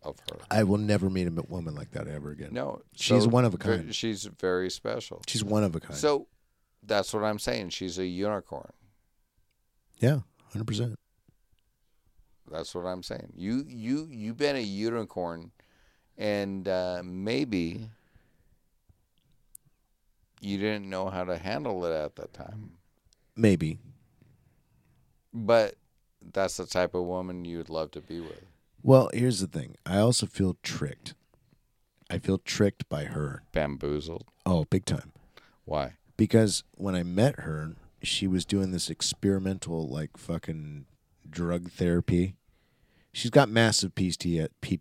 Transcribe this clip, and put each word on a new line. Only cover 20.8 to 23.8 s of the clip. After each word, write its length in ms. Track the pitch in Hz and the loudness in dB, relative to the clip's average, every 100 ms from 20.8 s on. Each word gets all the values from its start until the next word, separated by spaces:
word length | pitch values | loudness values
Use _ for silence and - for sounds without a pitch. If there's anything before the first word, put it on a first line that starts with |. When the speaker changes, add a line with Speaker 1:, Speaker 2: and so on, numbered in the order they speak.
| 98 | -4
Speaker 1:
know 200 | 92 95 | -4 -4
how 140 | 95 | -4
to 140 | 90 85 | -4 -4
handle 480 | 92 139 - 92 85 | -4 -4 -4 -2 -2
it 80 | |
at 220 | 80 76 - | -2 -4 -8
that 160 | - | -14
time. 380 | - - 107 107 - _ _ _ _ _ - | -14 -14 -14 -16 -20 _ _ _ _ _ 4
Speaker 2:
Maybe. 440 | 110 90 78 - | 6 6 2 -4